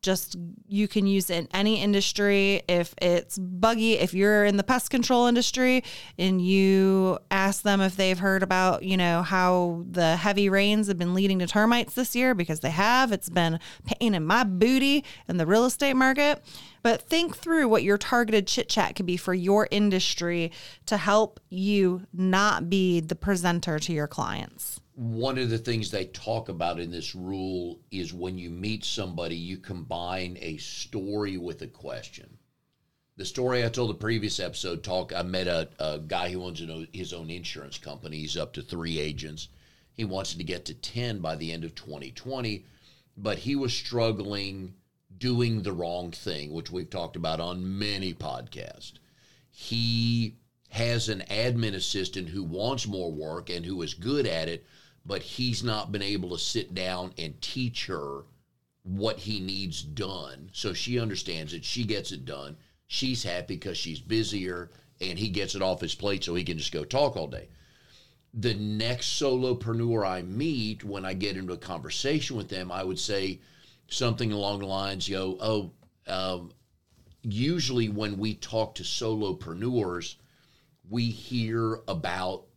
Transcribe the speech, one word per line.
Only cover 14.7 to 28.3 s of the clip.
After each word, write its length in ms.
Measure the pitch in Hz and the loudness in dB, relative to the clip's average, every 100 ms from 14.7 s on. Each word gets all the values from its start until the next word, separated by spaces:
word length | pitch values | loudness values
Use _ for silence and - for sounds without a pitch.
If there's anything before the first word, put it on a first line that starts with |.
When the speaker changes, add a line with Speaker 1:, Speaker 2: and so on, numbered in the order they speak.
| 262 277 285 - - - | 6 6 4 0 -16 -4
Speaker 1:
in 120 | 185 | 0
the 80 | 160 | 6
real 180 | 214 | 6
estate 300 | 247 - 277 262 | 6 4 2 4
market. 480 | 262 262 294 285 - - - - | 4 6 4 2 -4 -20 -20 0
But 180 | 233 226 - | 2 2 4
think 260 | 330 339 | 2 2
through 340 | - 339 330 262 | -4 2 4 6
what 140 | 214 | 6
your 140 | 165 202 | 6 2
targeted 500 | - 240 226 214 196 | 4 2 6 4 4
chit 220 | - - | 0 0
chat 280 | - 185 - | 2 2 0
could 100 | 180 | -2
be 100 | 175 | 0
for 160 | - | 0
your 360 | 185 175 202 214 | 2 6 6 6
industry 840 | 208 208 196 - - 175 175 165 - - - | 4 4 4 2 0 0 0 -2 -4 -18 -14
to 140 | - 208 | -2 0
help 420 | 170 208 214 - _ | 6 6 4 -2 _
you 540 | 185 196 208 185 180 196 | -2 2 6 4 2 -4
not 560 | 175 185 185 208 - 170 | 0 4 6 4 2 2
be 320 | 196 185 175 | 4 6 4
the 140 | 156 170 | 0 -2
presenter 640 | - 190 175 175 170 156 | 0 2 4 2 0 -2
to 140 | 147 | 0
your 120 | 160 147 | -2 -2
clients. 720 | - - 101 - - - - _ - | -2 -4 -4 -8 -10 -10 -10 _ -6
Speaker 2:
One 420 | 117 113 131 127 | -4 0 0 0
of 120 | 123 | 0
the 80 | 113 | 0
things 320 | 117 113 98 | 0 -2 -2
they 140 | 101 | -4
talk 440 | 92 - - 113 113 | -4 -8 -4 -4 -4
about 300 | 87 85 85 | -2 -2 -2
in 140 | 85 | -6
this 240 | 87 82 92 | -6 -8 -8
rule 640 | 92 98 95 92 87 85 _ | -6 -4 -2 -4 -6 -10 _
is 240 | 98 82 | -8 -8
when 240 | 87 92 | -6 -6